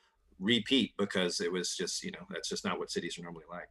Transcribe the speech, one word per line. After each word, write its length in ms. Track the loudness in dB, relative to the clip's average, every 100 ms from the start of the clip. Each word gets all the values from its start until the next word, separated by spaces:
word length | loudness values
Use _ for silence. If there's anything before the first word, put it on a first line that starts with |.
| _ _ _ -2
repeat 540 | 4 4 6 4 4 2
because 420 | 0 2 2 2
it 120 | 0
was 240 | 0 -2 -2
just, 260 | -2 -4
you 80 | -6
know, 160 | -10 -10
that's 200 | -8 -4
just 160 | -2
not 120 | -2 -2
what 140 | -2
cities 260 | -4 -4 -6
are 20 |
normally 220 | -10 -12 -12
like. 200 | -12 -12